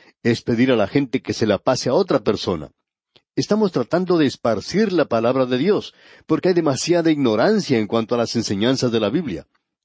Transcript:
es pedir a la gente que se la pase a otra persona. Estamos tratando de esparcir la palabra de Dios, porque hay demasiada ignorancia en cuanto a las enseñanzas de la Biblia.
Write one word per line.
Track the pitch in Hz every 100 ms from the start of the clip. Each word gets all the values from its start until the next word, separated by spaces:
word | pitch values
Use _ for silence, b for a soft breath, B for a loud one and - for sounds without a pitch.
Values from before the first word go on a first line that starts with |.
| b b
es | 117 113
pedir | - 117 131
a | 117
la | 98
gente | 143 135 127
que | -
se | - 107
la | 95
pase | - 127 123
a |
otra | 147 196 143
persona. | 104 104 - 82 71 _ _ _ _ _ _ -
Estamos | - 208 202
tratando | 147 120 170 185 175
de | 139
esparcir | - 120 104 - 185 220
la | 175 139
palabra | 113 113 131 123
de | 127
Dios, | 170 175 - b b b b
porque | 156 185
hay | 175
demasiada | 156 131 - 175 165
ignorancia | 151 127 107 160 214 151 120
en | 104
cuanto | 117 110 120
a |
las | 113 120
enseñanzas | 107 98 117 135 127
de | 113
la | 104
Biblia. | 147 143 78 - _ _ _